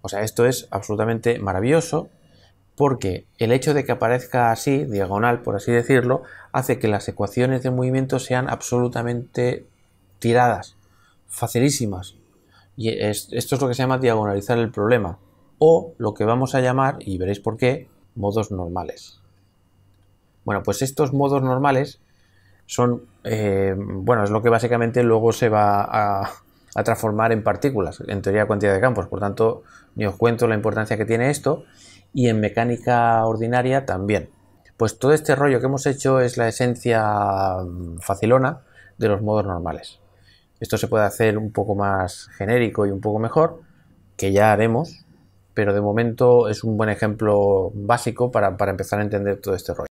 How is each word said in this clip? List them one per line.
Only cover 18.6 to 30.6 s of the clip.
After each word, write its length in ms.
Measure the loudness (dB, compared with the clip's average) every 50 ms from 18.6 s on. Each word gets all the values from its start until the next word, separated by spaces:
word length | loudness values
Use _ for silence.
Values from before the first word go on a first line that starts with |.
| -6 -6 -6 -8 -8 -8 -12 -14 -16 -20 -20 _ _ _ _ _ _ _ _ _ _ _ _ _ _ _ _ _ _ _ _ _ _ _ _ _ _
Bueno, 200 | -4 -4 -4 -2
pues 180 | -2 -2 -2 -2
estos 300 | -4 0 -2 -2 0 0
modos 300 | 0 0 2 0 0 0
normales 580 | 0 -2 0 0 0 0 0 -2 -4 -8 _ _ _ _ _ _ _ _ _ _ _ _ _ _
son, 400 | _ -2 0 0 0 0 -2 -6 -16 _ _ _
eh, 520 | -6 -4 -2 0 0 0 2 0 0 -2
bueno, 480 | -2 -6 -6 -8 -6 0 0 0 2 2
es 60 | 0
lo 120 | 0 2 2
que 60 | 2
básicamente 560 | 2 2 2 0 0 0 0 0 0 2 4
luego 280 | 4 4 4 4 2 2
se 160 | 2 2 2
va 360 | 4 4 4 4 4 2 0
a, 480 | 0 0 0 0 0 -2 -2 -4 -6 -8 -12 _ _ _ _ _ _ -6
a 80 | -2 0
transformar 480 | 0 0 0 0 -2 0 2 2 2
en 140 | 2 2 2
partículas, 580 | -2 -2 0 0 -2 0 0 -4 -4 -6 -8 -8 -6
en 120 | -6 -4 -2
teoría 240 | 0 2 2 2
cuántica 260 | 2 0 0 2 2 2
de 80 | 4
campos, 260 | 2 2 0 0 -4
por 140 | -6 -6 -6
tanto, 420 | -4 -4 -2 0 0 0 0 -2 -10 -20 -20 -20 -20 _ _
ni 120 | -4 -4
os 100 | -4 -2
cuento 320 | 0 0 0 2 2 0 0
la 80 | 0
importancia 400 | 0